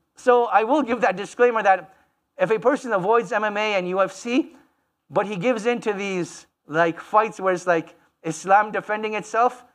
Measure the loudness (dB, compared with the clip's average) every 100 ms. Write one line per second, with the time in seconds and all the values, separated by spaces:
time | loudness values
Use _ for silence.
0 | _ _ 2 2 2 0 2 0 0 -2
1 | -2 -2 -6 0 0 2 2 2 0 _
2 | _ _ _ -4 -2 0 2 0 0 -2
3 | 2 2 2 -2 -2 -2 -2 -2 -2 0
4 | -2 -4 -4 -2 -2 -8 _ _ _ _
5 | _ -4 -2 -2 -2 0 0 -2 -2 -4
6 | -4 -4 -6 -10 -20 _ -4 0 0 0
7 | 0 2 2 0 -2 0 0 0 -2 -14
8 | _ _ -8 -4 4 4 4 -2 -4 -4
9 | -4 -6 -4 0 0 0 -20